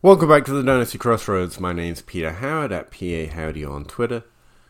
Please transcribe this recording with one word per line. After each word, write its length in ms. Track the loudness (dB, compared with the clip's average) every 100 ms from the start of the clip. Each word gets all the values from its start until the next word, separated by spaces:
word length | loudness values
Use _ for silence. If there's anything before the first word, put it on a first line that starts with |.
| 8
Welcome 220 | 8 8
back 160 | 4 4
to 80 |
the 80 | -2
Dynasty 340 | 2 2 0 -4
Crossroads. 640 | 0 0 0 -2 -2 -4
My 140 | -4
name's 260 | -4 -4 -8
Peter 320 | -10 -6 -6
Howard, 400 | -6 -6 -4 -4
at 180 | -6 -8
P 220 | -10 -6
A 140 | -6 -6
Howdy 360 | -8 -8 -8
on 220 | -10 -10
Twitter. 400 | -12 -6 -6 -6 -12 _ _ _